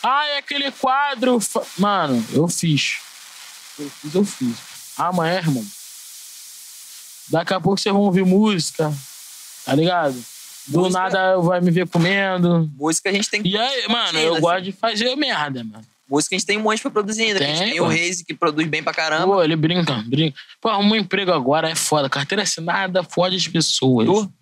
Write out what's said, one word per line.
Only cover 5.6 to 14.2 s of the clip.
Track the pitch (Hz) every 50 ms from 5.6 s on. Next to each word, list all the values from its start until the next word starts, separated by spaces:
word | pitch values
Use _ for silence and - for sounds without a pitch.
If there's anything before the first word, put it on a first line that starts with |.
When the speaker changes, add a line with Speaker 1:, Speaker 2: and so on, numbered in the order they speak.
| 107 101 - - - - - - - - - - - - - - - - - - - - - - - - - - - - - - - -
Speaker 1:
daqui | 147 160 170 165 190
a | 185
pouco | 160 190 202 190
vocês | - 214 196
vão | 202 202
ouvir | 202 180 185 190
música, | 180 185 196 214 220 208 170 151 - - - 156 151 147 139 135 - - - - - - - - - - - -
tá | - 127
ligado? | 147 160 180 180 175 160 143 131 123 117 - - - - - - - -
Do | 135 139 165
Speaker 2:
Música. | 180 185 180 180
Speaker 1:
nada | 185 190 185 190 185 190 190 185
vai | 170 165 185 180
me | 180 180
ver | 165 180 180
comendo. | 165 - 175 165 175 196 196 196 190 185 185 175 175 175 170 160 151 147
Speaker 2:
Música | 131 143 160 160 - - 196
a | 196
gente | 202 214 -
tem | - 208 214
que | 180
Speaker 1:
E | 190
aí, | 208 226 262 277 254 214
mano, | 208 226 240 220 185 160
eu | 160